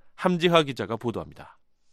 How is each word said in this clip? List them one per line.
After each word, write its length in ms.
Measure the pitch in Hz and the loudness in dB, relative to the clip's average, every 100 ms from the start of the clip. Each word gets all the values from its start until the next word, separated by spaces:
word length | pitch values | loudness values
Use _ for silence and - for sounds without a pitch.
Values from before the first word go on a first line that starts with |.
| - | -20
함지하 480 | - 185 180 175 170 | -4 -2 2 4 4
기자가 360 | 143 131 98 113 | 2 -2 -6 -6
보도합니다. 600 | 120 98 78 - - - _ _ _ | -6 -6 -8 -16 -20 -20 _ _ _